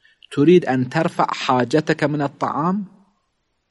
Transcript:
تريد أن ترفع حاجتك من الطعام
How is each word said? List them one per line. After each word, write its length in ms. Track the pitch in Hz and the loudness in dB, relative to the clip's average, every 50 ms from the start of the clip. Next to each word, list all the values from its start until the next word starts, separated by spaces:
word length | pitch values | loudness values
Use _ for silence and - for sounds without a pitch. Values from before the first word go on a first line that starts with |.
| _ _ _ _ _ _ - | _ _ _ _ _ _ -2
تريد 340 | - 143 160 180 180 - | 2 4 6 6 6 4
أن 220 | - 131 131 127 127 | 2 -2 -2 -2 -2
ترفع 380 | 131 160 165 180 - - 165 | -2 -2 -2 -2 -2 -2 -4
حاجتك 800 | - - - - - 127 127 123 117 143 156 156 - 156 156 - | -2 -4 -6 -2 0 0 0 0 0 0 -2 0 0 -2 -2 -2
من 180 | 139 151 147 143 | -2 -2 -2 -4
الطعام 640 | 139 - _ 147 123 - 131 151 175 190 214 196 - - _ _ _ _ _ _ _ _ _ _ _ _ _ _ _ | -6 -6 _ -6 -6 -4 -2 -2 -2 -2 -4 -6 -8 -14 _ _ _ _ _ _ _ _ _ _ _ _ _ _ _